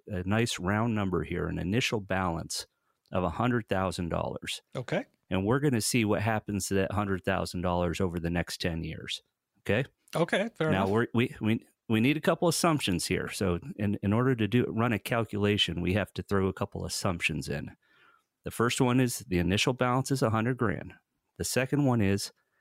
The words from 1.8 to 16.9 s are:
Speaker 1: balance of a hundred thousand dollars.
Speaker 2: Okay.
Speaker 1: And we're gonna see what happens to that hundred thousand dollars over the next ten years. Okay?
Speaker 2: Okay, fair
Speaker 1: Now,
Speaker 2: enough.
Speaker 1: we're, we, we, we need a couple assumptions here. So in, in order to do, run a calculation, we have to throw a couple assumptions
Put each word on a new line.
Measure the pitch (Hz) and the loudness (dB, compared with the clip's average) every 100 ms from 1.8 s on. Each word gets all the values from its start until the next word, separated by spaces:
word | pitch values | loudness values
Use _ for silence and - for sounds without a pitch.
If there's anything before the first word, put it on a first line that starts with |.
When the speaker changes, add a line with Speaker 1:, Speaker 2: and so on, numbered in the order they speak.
| - 113 | 0 -4
Speaker 1:
balance | 95 92 92 82 - - - _ _ _ _ | -2 -2 0 -2 -6 -10 -10 _ _ _ _
of | 92 | -2
a | 87 | -2
hundred | 80 123 120 - | 0 0 0 -2
thousand | 95 95 85 85 | -2 0 -2 -2
dollars. | 82 - - - - - 135 | -2 -2 -6 -8 -10 -10 -10
Speaker 2:
Okay. | - 180 - _ _ | -4 -4 -4 _ _
Speaker 1:
And | 92 101 | 0 2
we're | 131 | 2
gonna | 147 117 | 2 2
see | - 123 | 2 2
what | 104 87 | 2 2
happens | 113 107 - 101 - | 0 -2 -2 -4 0
to | |
that | 98 95 | 0 0
hundred | 101 101 95 | 0 -2 -2
thousand | - 90 85 90 | 0 -2 -2 -2
dollars | 90 87 87 82 | 0 2 0 0
over | 92 85 | -2 -2
the | 85 | -2
next | 85 - - | -2 -2 -4
ten | 87 82 | -4 -4
years. | 80 - - - - _ _ _ | -6 -10 -10 -10 -12 _ _ _
Okay? | - 104 143 _ _ | -2 -2 -2 _ _
Speaker 2:
Okay, | 156 170 202 226 - | -2 0 0 -2 -2
fair | 156 | 0
Speaker 1:
Now, | 190 | 2
Speaker 2:
enough. | 98 | 2
Speaker 1:
we're, | 107 120 | 2 2
we, | 113 127 - | 0 0 0
we, | 107 117 - _ - | 0 0 -4 _ 0
we | 110 | 2
need | 127 151 | 4 2
a | |
couple | 180 160 170 | 0 2 2
assumptions | - 170 151 - 87 - | 2 2 2 0 -2 0
here. | 92 69 | -2 -2
So | - 98 87 - - | -2 0 0 -4 -4
in, | 104 101 | -2 0
in | 98 | 0
order | 107 131 | 2 2
to | 117 104 | 2 2
do, | 123 - | 2 2
run | 104 120 | 0 0
a | 104 | 0
calculation, | - 120 107 104 104 104 - 85 | -2 -2 -2 0 2 2 0 0
we | 87 | 0
have | 101 92 | 0 0
to | - | -6
throw | - 98 95 | -2 0 0
a | |
couple | - 101 90 | -2 -6 -6
assumptions | 87 | -6